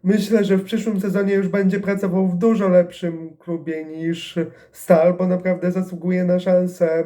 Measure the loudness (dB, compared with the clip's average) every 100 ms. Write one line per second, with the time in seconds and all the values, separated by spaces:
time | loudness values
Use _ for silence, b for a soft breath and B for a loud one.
0 | 2 0 2 0 2 0 0 -4 -2 -2
1 | -2 0 0 0 0 0 0 0 -2 -2
2 | 0 0 0 2 2 2 4 4 4 -2
3 | -6 -6 -12 -16 -8 -8 -6 -8 -8 -6
4 | -4 -4 -6 -6 -6 B B -20 2 4
5 | 4 2 0 0 -2 -2 -2 -2 -6 -6
6 | -2 0 2 0 2 2 2 0 0 0